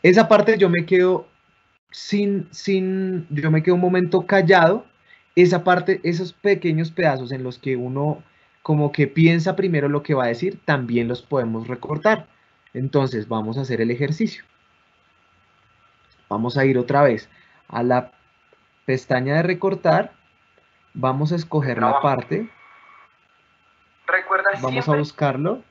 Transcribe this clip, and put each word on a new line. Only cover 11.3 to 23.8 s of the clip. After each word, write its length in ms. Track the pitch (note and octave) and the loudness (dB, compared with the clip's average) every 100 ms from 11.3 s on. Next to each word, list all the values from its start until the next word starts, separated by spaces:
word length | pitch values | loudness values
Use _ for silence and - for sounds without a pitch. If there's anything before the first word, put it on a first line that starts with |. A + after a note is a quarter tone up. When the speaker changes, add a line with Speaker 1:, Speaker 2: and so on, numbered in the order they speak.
| C#3 A#2 A2+ A#2 | -4 -4 -6 -8
Speaker 1:
recortar. 600 | B2 - D3+ G#3+ G#3+ - _ _ _ _ - | -12 -8 -2 0 0 -4 _ _ _ _ -8
Entonces, 520 | C3 C#3+ C3 A#2+ G#2+ | -2 0 0 -4 -4
vamos 300 | A2 G#2+ B2 | -6 -4 -6
a 40 | |
hacer 200 | B2+ A2+ | -6 -2
el 80 | A2+ | -2
ejercicio. 540 | A#2+ C#3 D#3 A3+ - - _ _ _ _ _ _ _ _ _ _ _ _ _ _ _ _ _ _ | -2 -4 -2 -4 -6 -20 _ _ _ _ _ _ _ _ _ _ _ _ _ _ _ _ _ _
Vamos 300 | G#2 A#2+ C#3 | -6 -4 0
a 60 | C3+ | 2
ir 120 | B2+ | 0
otra 240 | A#2+ C3+ | 0 4
vez 260 | C#3+ G#2+ - _ _ _ - | 4 2 -8 _ _ _ -12
a 140 | A#2 | -6
la 300 | B2 B2+ B2 _ _ _ _ _ _ _ - | 0 0 -2 _ _ _ _ _ _ _ -6
pestaña 520 | C3 - B2+ C3 D3+ | -6 -2 -2 0 0
de 60 | |
recortar. 680 | E3+ F3+ F#3+ E3 E3+ D#3+ A3+ _ _ _ _ _ _ _ _ | 0 -2 -2 0 2 0 -2 _ _ _ _ _ _ _ _
Vamos 380 | - C3 C3+ D3+ | -4 -4 -2 -2
a 60 | E3+ | -4
escoger 400 | D#3+ D#3 C3 A#2 | -2 -4 -2 -2
la 100 | B2 | 0
Speaker 2:
Trabajo. 140 | C#3 | 2
Speaker 1:
parte. 460 | D3 B2 - E3+ A3+ _ - - _ - _ _ _ _ _ _ _ _ | 0 -2 -4 -6 -6 _ -20 -20 _ -20 _ _ _ _ _ _ _ _